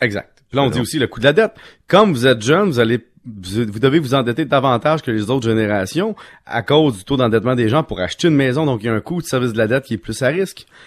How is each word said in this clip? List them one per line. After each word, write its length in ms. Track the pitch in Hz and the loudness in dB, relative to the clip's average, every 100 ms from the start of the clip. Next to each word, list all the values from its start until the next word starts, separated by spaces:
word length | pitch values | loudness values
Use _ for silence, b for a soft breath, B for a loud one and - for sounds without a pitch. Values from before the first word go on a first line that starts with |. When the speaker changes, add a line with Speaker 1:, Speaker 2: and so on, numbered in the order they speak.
Speaker 1:
Exact. 420 | 123 101 - _ _ | -4 -4 -10 _ _
Puis 80 | 131 | -2
là, 60 | |
on 20 | 135 | 0
Speaker 2:
C'est 60 | |
Speaker 1:
dit 60 | 120 | -2
Speaker 2:
long. 40 | |
Speaker 1:
aussi 160 | 117 156 | -2 -2
le 80 | 117 | -4
coût 140 | - | 0
de 40 | |
la 80 | 131 | 2
dette. 200 | 156 214 B B B - | 2 0 B B B 2
Comme 260 | 185 214 | 4 4
vous 140 | 131 127 | 4 2
êtes 160 | 117 | 2
jeune, 240 | 107 165 202 | 2 2 2
vous 140 | 120 | 2
allez, 180 | 113 120 - _ | 2 0 -6 _
vous, 400 | - 104 90 104 113 | -18 -16 -6 -4 -4
vous 120 | 104 | 0
devez 200 | 135 156 | 2 2
vous 160 | 135 | 2
endetter 300 | 135 117 117 | 0 0 -2
davantage 560 | 147 143 131 120 151 156 | 0 0 2 2 0 -2
que 100 | 131 | -2
les 200 | 110 104 | -2 -2
autres 180 | 135 113 | -2 0
générations 640 | 110 107 104 95 156 220 208 B B | 0 0 0 -2 -2 -4 -6 B B
à 180 | - 117 | -8 -6
cause 360 | - 147 156 101 | 2 2 2 0
du 60 | |
taux 120 | - 135 | -4 0
d'endettement 380 | 120 110 110 | 2 2 0
des 140 | 123 110 | 0 2
gens 160 | 139 | 0
pour 160 | 156 90 | -2 -4
acheter 280 | 90 - 170 | -6 0 2
une 60 | 147 | 2
maison. 300 | 131 127 156 | 2 0 -2
Donc, 160 | 117 | -2
il 40 | 113 | -2
y 20 | |
a 40 | |
un 60 | 110 | -4
coût 220 | - 175 | -4 -8
de 40 | 160 | -4
service 260 | 131 123 | -2 -2
de 60 | 110 | 0
la 80 | 107 | 0
dette 180 | 131 | 0
qui 100 | - | -2
est 40 | 143 | -8
plus 220 | - 110 | -8 -4
à 60 | 127 | -2
risque. 380 | 170 190 - - B | -2 -4 -8 -20 B